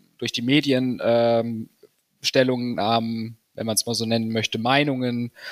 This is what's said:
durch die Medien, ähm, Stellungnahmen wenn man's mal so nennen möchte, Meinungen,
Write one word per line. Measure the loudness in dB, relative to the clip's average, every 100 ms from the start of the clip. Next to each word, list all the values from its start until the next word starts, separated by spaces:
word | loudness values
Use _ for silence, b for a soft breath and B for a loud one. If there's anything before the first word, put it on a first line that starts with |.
| _ _
durch | -6
die | -4
Medien, | 2 2 4 2 0 0
ähm, | 2 4 4 2 0 -4 -10 _ -20 _ _ _
Stellungnahmen | 0 2 2 2 -2 -2 0 0 0 -4 -8 -12 _
wenn | -8 -4
man's | -4 -2
mal |
so | -4 0
nennen | 0 0
möchte, | -2 -2 -2
Meinungen, | 0 2 2 0 -2 -2 -4 B B